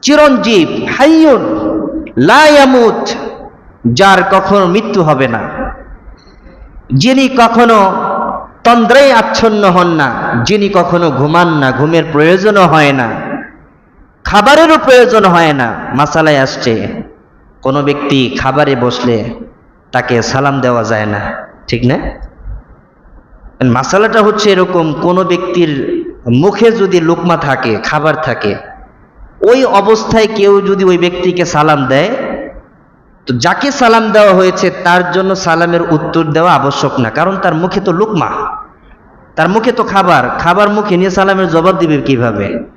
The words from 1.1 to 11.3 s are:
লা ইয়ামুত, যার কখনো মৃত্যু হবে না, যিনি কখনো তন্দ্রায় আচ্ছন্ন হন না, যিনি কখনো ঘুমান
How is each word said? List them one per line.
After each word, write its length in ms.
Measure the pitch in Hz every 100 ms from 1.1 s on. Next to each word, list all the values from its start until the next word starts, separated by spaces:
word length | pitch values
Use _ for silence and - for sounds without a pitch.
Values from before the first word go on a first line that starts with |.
| 320 320 233 170 160 156 - - - - - 139
লা 140 | 247 311
ইয়ামুত, 540 | 294 269 262 233 - - - - - - - - - -
যার 280 | 123 196 185 175
কখনো 340 | 190 190 202 185
মৃত্যু 260 | 185 220 -
হবে 240 | 156 143 131
না, 140 | 113 - - - - - - - - _ - - - - - -
যিনি 300 | 135 196 262 262
কখনো 440 | 254 233 233 233 226 196 185 - 190 - - - -
তন্দ্রায় 500 | - 240 214 247 277
আচ্ছন্ন 480 | 240 208 185 220 214 202
হন 180 | 180 175 165
না, 80 | 139 113 147 120
যিনি 240 | 117 208 202 196
কখনো 280 | 170 175 170
ঘুমান 380 | 127 143